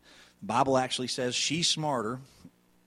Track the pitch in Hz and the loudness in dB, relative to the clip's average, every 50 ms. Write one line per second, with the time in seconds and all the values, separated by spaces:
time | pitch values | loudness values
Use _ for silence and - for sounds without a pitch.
0 | _ - - - - - _ - - 98 110 123 139 135 131 131 131 123 - - | _ -20 -20 -20 -20 -20 _ -14 -6 0 2 2 4 6 4 4 4 2 -2 -4
1 | 127 117 - - 127 123 123 - - - 143 170 170 - - 156 156 151 139 120 | -4 -4 -4 -2 -2 -2 0 0 -2 0 0 0 0 0 0 0 -2 -2 -2 -2
2 | 104 107 127 127 135 - - - - - _ _ _ _ _ _ _ | -2 -2 -6 -8 -10 -16 -20 -20 -20 -20 _ _ _ _ _ _ _